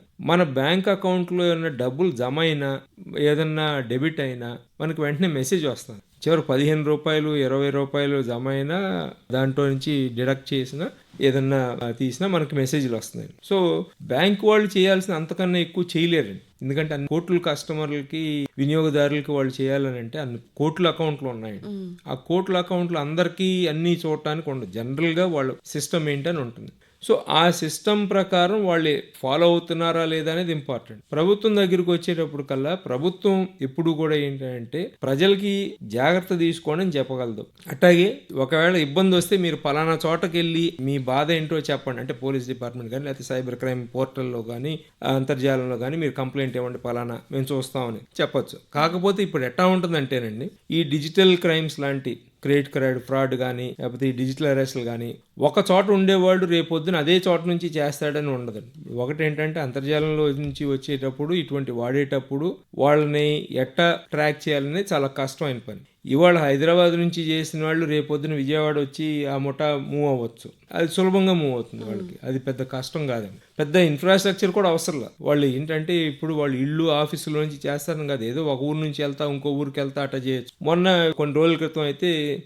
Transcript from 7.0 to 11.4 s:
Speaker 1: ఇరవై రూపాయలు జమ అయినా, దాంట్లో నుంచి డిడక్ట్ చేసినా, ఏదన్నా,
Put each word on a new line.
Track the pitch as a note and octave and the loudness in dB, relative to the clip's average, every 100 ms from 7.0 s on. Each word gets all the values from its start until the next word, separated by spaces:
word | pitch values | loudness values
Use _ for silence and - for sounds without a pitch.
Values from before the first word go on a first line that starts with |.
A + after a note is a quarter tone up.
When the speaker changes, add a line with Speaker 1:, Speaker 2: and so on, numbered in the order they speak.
| D#3 D#3 D3+ D3+ | 2 0 0 0
Speaker 1:
ఇరవై | C3 C3+ C#3 | 2 2 0
రూపాయలు | C#3 C#3 C#3+ C#3+ C#3+ | 0 -2 0 0 0
జమ | A#2 A#2+ C3 | -2 -2 -2
అయినా, | C3+ C#3 F3+ F#3+ F#3 G#2+ - - | -2 -2 -2 -2 -4 -6 -10 -4
దాంట్లో | B2+ C3+ C3+ C#3 | 0 0 2 0
నుంచి | C3+ C#3+ D3 C3 | 0 -2 0 0
డిడక్ట్ | A#2 B2+ C3+ - | -2 -2 -2 -2
చేసినా, | C#3 B2+ C#3 G#3+ - _ - | -4 -4 -6 -8 -10 _ 0
ఏదన్నా, | C3+ C3 | 2 4